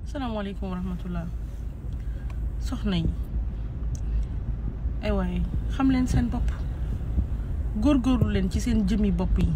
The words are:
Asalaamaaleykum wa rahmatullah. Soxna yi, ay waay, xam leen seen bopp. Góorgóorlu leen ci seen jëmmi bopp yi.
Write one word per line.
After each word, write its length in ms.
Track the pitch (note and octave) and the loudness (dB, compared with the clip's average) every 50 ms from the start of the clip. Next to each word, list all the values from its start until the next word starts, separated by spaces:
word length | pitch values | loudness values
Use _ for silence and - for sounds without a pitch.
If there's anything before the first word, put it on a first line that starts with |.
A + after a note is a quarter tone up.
| - | -8
Asalaamaaleykum 640 | - - D4 C4+ A#3+ A3 G#3+ G3+ G3 G3+ - - F#3+ | -6 -6 -4 -4 -2 -2 -2 -4 -4 -4 -4 -4 -4
wa 60 | F#3 | -4
rahmatullah. 480 | F3+ F3+ F#3 F3+ F3 - F#3 F3 E3+ E3 E3+ - - - - - - - - - - - - - - - - - - - - - - - - - - | -4 -2 -2 -4 -4 -4 -4 -4 -4 -4 -4 -4 -6 -6 -6 -6 -6 -6 -6 -8 -6 -8 -6 -6 -4 -4 -4 -6 -4 -6 -4 -4 -2 -4 -2 -2 -2
Soxna 360 | - - - A#3 - G#3+ F#3+ | -2 -2 -2 0 0 0 0
yi, 100 | E3+ E3 E3+ E3 - - - - - - - - - - - - - - - - - - - - - - - - - - - - - - - - - - - - - - | 2 2 0 0 -2 -4 -4 -2 -2 -2 -2 -4 -4 -6 -6 -6 -4 -4 -4 -4 -2 -2 -2 0 0 0 0 -2 -4 -4 -4 -4 -2 -4 -4 -4 -2 -4 -2 -4 -2 0
ay 80 | G#3+ G#3 | 0 0
waay, 300 | G3 F#3 F3+ F3+ F3 F3 - - - - - - | 2 0 0 0 0 -2 0 -2 -2 -2 -2 0
xam 140 | - C4+ C4+ | 2 4 4
leen 160 | C4 B3+ B3+ | 4 4 4
seen 220 | A#3+ - B3+ B3 A#3 A#3 | 4 4 4 4 2 0
bopp. 160 | A#3+ - - - - - - - - - - - - - - - - - - - - - - - - - - - G#3+ | 0 0 0 0 -2 -4 -4 -4 -4 -2 -4 -2 -4 -2 0 0 0 0 0 -2 -4 -2 -4 -2 -2 -2 -2 -2 2
Góorgóorlu 500 | G#3+ C#4 D4+ C4+ A3+ C4 B3+ A#3 G#3 G3+ G#3 | 4 4 4 6 4 4 4 4 4 4 4
leen 180 | G3+ F#3 F#3 | 2 2 2
ci 100 | - A3+ | 0 0
seen 260 | - B3+ A3+ A3 G#3 F3+ | 2 2 2 4 4 4
jëmmi 220 | A3 G#3 G#3+ G3+ F3+ | 4 4 4 4 4
bopp 260 | E3+ F#3 F3 - - | 2 2 4 4 4
yi. 100 | F3 E3+ D#3+ | 4 4 4